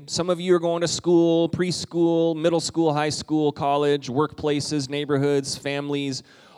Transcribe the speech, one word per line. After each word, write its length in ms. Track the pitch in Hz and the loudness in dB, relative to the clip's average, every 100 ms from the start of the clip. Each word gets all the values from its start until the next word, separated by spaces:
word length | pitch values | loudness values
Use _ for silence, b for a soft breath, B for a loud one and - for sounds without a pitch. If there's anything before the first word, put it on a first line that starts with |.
| 139 | -6
some 240 | - 175 | -4 -2
of 100 | 170 | -2
you 160 | 180 175 | 2 2
are 40 | |
going 220 | 170 170 | 2 -2
to 60 | 165 | -2
school, 600 | - 170 170 170 165 165 | -2 2 4 6 4 2
preschool, 840 | 170 180 - - 170 170 165 165 156 | 0 -2 -4 -4 0 2 2 0 0
middle 240 | 165 170 | 0 0
school, 340 | - 165 160 | 0 0 2
high 160 | 147 151 | 2 -2
school, 420 | - - 156 151 | -4 -2 0 0
college, 560 | 143 143 143 147 147 127 | 0 0 2 2 0 -2
workplaces, 840 | 127 151 - 151 147 143 151 131 | -2 -2 -2 -2 -2 -2 -4 -4
neighborhoods, 680 | 143 143 139 143 143 139 - | -6 -2 0 2 2 -2 -6
families, 680 | 139 143 143 143 139 131 B B B | -6 -6 -4 -4 -4 -6 B B B